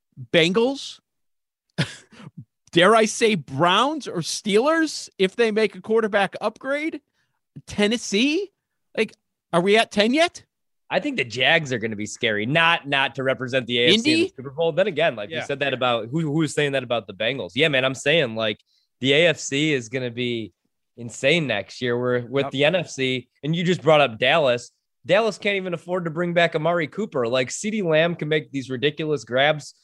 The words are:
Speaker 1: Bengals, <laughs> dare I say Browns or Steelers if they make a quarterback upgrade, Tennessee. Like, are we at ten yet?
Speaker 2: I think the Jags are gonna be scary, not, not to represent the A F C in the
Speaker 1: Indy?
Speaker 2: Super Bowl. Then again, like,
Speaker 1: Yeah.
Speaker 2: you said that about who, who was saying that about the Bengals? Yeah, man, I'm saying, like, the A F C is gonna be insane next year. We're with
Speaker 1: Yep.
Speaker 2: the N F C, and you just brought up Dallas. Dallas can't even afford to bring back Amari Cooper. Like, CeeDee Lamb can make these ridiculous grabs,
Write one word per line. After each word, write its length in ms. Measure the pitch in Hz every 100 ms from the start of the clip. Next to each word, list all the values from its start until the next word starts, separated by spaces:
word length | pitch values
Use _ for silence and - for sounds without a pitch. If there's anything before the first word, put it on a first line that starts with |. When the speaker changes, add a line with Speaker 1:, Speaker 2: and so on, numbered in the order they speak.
| _ - 127
Speaker 1:
Bengals, 680 | 170 165 190 240 277 - - _ _ _ _ _ _ _ -
<laughs> 960 | 147 - - - 175 - 120 _ _
dare 240 | 170 180 226
I 100 | 220
say 300 | - 226 208
Browns 720 | 135 131 175 190 262 311 -
or 120 | 180
Steelers 880 | 151 - 208 202 269 330 311 - - -
if 180 | 190 -
they 160 | 233
make 240 | 214 214 185
a 60 |
quarterback 540 | - 220 220 202 190 -
upgrade, 600 | 214 214 262 285 311 302 _ _ _ _ _ - -
Tennessee. 840 | - 208 233 - 196 269 320 392 _ _ _ _ -
Like, 160 | 220 - _ _ _
are 100 | 170
we 160 | 185 214
at 140 | 220
ten 220 | - 214
yet? 320 | 285 349 - _ _ _ _ -
Speaker 2:
I 100 | 156
think 180 | 294 254
the 80 | 123
Jags 460 | 110 131 165 147
are 60 | 123
gonna 180 | 110 104
be 100 | 107
scary, 400 | - 117 104 110
not, 420 | 160 165 170 139
not 280 | 139 135 131
to 80 |
represent 440 | 131 123 127 131 117
the 120 | 120
A 80 | 120
F 40 |
C 40 | 214
in 60 |
the 100 | 254
Speaker 1:
Indy? 220 | 320 370 -
Speaker 2:
Super 140 | 131
Bowl. 220 | 135 165
Then 160 | 156 202
again, 280 | 151 160 117
like, 140 | 104
Speaker 1:
Yeah. 100 | 160
Speaker 2:
you 60 | 127
said 140 | 139
that 140 | 139
about 340 | 127 127 117 113
who, 140 | 151
who 100 | 160
was 220 | 147 151
saying 180 | - 147
that 120 | 135
about 220 | 123 120 104
the 80 |
Bengals? 380 | 95 110 135 90
Yeah, 140 | 131 156
man, 160 | 135
I'm 120 | 131 135
saying, 400 | 147 165 131 110
like, 240 | 110 107 _ _ _ -
the 120 | 131
A 140 | 143 170
F 120 | 147
C 340 | - 139 156
is 160 | 143 117
gonna 200 | 131 123
be 440 | 113 123 117 104 _ _ _ _ -
insane 500 | 120 - 135 170 143
next 340 | 104 98 -
year. 160 | 127 120
We're 280 | 123 123 117
with 200 | 135 139
Speaker 1:
Yep. 60 |
Speaker 2:
the 140 | 135 147
N 100 | 180
F 140 | 156
C, 400 | - 131 127 - _
and 120 | 143 165
you 80 |
just 180 | 175 160
brought 200 | 147 151
up 180 | 139 110
Dallas. 520 | 123 165 139 120 - _ _ _ 123
Dallas 320 | 185 226 -
can't 180 | 208 202
even 180 | 185
afford 320 | 170 - 180 170
to 60 |
bring 220 | 156 175
back 220 | 170 165 160
Amari 320 | 156 175 151
Cooper. 400 | - 208 147 117
Like, 220 | 127 131
CeeDee 340 | - 214 214
Lamb 320 | 180 156 170 170
can 120 | 151
make 240 | 156 131
these 180 | 135 123
ridiculous 540 | 131 139 151 156 147
grabs, 520 | - 123 143 156 - -